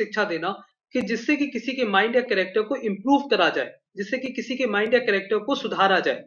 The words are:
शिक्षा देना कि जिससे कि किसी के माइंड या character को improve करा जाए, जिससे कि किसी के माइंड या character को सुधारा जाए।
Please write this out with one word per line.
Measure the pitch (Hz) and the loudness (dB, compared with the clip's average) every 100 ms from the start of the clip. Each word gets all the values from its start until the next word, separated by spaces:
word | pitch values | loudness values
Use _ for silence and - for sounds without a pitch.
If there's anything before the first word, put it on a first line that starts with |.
शिक्षा | 214 214 196 160 | -2 -2 -2 -2
देना | 175 202 - _ _ 254 | -4 -6 -12 _ _ -4
कि | 202 | -2
जिससे | 226 240 285 | -2 0 0
कि | 285 226 | 0 -4
किसी | 269 247 | -6 -2
के | 226 196 | 2 2
माइंड | 220 247 | 2 2
या | 247 196 | 2 0
character | 185 220 214 | 0 -2 -2
को | 269 220 | -2 -4
improve | 196 247 277 277 | -2 2 2 4
करा | 208 165 147 | 2 2 0
जाए, | 123 - _ - | -4 -10 _ -10
जिससे | 202 262 | -6 -4
कि | 254 247 | -4 -8
किसी | 233 254 | -6 -2
के | 220 202 | 0 0
माइंड | 220 | 2
या | 240 233 | 2 2
character | 196 190 214 214 | 0 0 -2 0
को | 269 214 | -2 -2
सुधारा | 175 196 185 | 2 4 4
जाए। | 147 123 | 2 -2